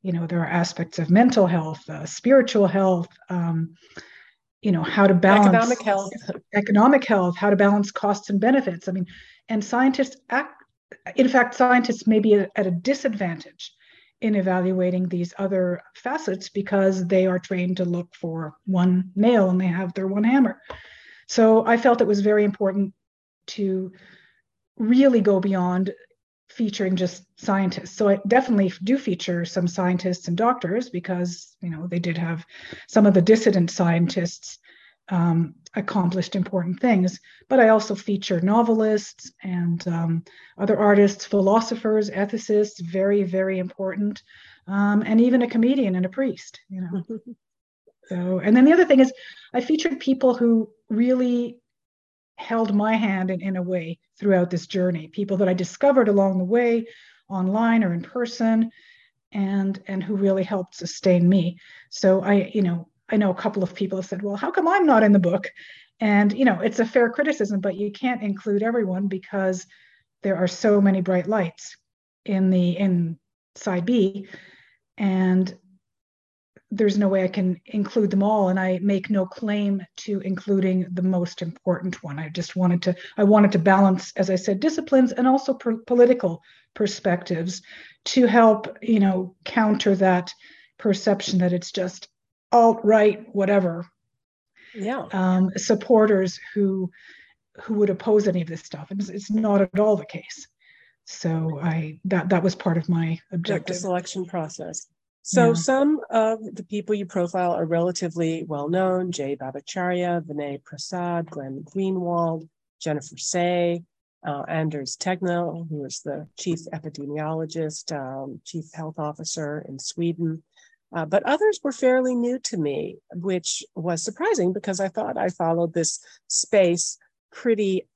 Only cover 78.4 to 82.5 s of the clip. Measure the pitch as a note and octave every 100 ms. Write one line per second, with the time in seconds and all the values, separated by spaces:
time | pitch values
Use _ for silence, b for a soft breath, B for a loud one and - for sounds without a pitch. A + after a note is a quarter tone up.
78.4 | F#3+ F#3+ F#3 F#3 G3 G3 F#3+ G3+ F#3 -
79.4 | A3 G#3 G3+ G3 F3+ - - G3 F#3+ F#3
80.4 | - G3 F#3+ F#3 F3+ F3+ F#3 F#3 F3 -
81.4 | E3+ - - F3 F#3 F3 D#3+ C#3+ D#3 E3
82.4 | E3+